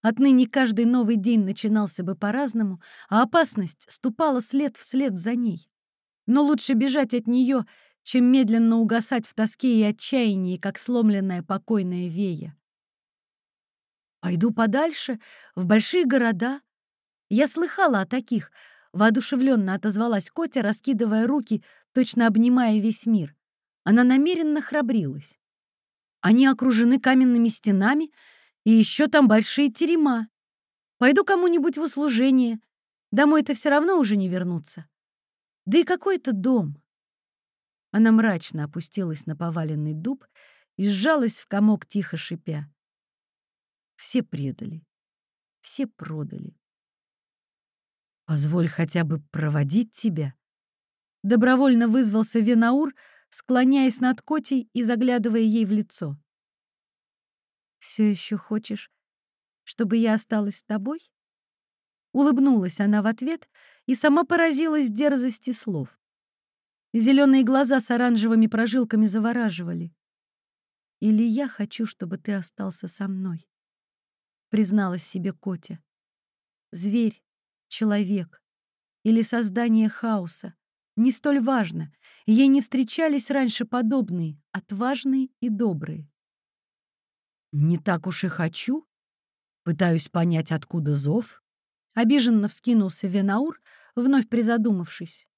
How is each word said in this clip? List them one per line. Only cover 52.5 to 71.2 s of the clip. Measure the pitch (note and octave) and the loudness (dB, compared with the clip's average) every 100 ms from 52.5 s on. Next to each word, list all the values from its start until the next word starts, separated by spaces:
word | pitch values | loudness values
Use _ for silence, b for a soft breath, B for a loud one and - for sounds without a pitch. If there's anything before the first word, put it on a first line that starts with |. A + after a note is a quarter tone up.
| A#3 A#3 C4 D4+ - b b b | 4 4 2 0 -6 b b b
склоняясь | - - B3 B3+ C#4 C4 A3 | -18 -2 2 4 4 2 0
над | B3+ B3+ | -2 -2
Котей | - D#4 - C4+ A#3 | -2 -4 -2 -4 -4
и | A#3 | -4
заглядывая | A3+ A#3+ B3+ B3 A3+ A3+ | -2 0 0 0 0 2
ей | A3+ A3 | 2 2
в | G#3+ | 0
лицо. | G#3 G#3+ - D#3 C#3+ _ _ _ _ _ _ _ _ _ _ _ _ _ _ _ _ | 0 -2 -6 -8 -10 _ _ _ _ _ _ _ _ _ _ _ _ _ _ _ _
"Всё | - - G#3+ | -16 -2 0
ещё | G3 - G#3+ | 0 -6 -10
хочешь, | - G#3+ A3 G#3 - _ _ _ _ _ _ _ | -6 -8 -6 -12 -12 _ _ _ _ _ _ _
чтобы | - - A3+ A3+ | -20 -6 -2 2
я | A3+ | 2
осталась | G#3+ - G#3+ G3+ - | 0 -2 -4 -4 -6
с | |
тобой?" | - G#3+ G3+ D#4+ _ _ _ _ _ _ _ _ _ _ _ | -8 -6 -6 -8 _ _ _ _ _ _ _ _ _ _ _
Улыбнулась | B3 C#4+ B3 C#4 A#3+ F3+ - | 0 2 4 4 4 0 -2
она | G3+ G#3 | 0 2
в | G#3 | 0
ответ | A3+ B3+ E4 _ b b b - | -2 -4 -6 _ b b b -6
и | |
сама | B3+ D4+ D4 | 0 2 2
поразилась | E4+ E4+ E4 C#4 D#4+ D4+ C4 | 2 2 2 0 0 0 -2
дерзости | G#3+ D4 C#4 B3+ A3 - | 0 0 0 -2 -6 -8
слов. | A#3 - F3 C3 _ _ _ _ _ _ _ _ _ _ | -8 -6 -6 -8 _ _ _ _ _ _ _ _ _ _
Зелёные | A3+ A3+ C#4 C#4+ C4+ | 0 4 6 6 6
глаза | A#3+ C4+ C4+ C4+ | 4 2 2 0
с | - | 0
оранжевыми | A#3+ B3 A#3 A3 A3+ A3 | 0 2 2 2 2 2
прожилками | A3 A3+ A#3+ A3+ A3 G#3+ | 2 -2 0 0 2 2
завораживали. | G3+ A3 A#3+ A3+ E3+ F3 E3+ E3+ _ _ _ _ _ _ _ _ _ _ _ | 0 -2 -2 -4 -4 -8 -8 -10 _ _ _ _ _ _ _ _ _ _ _
"Или | G#3+ G#3+ | 0 2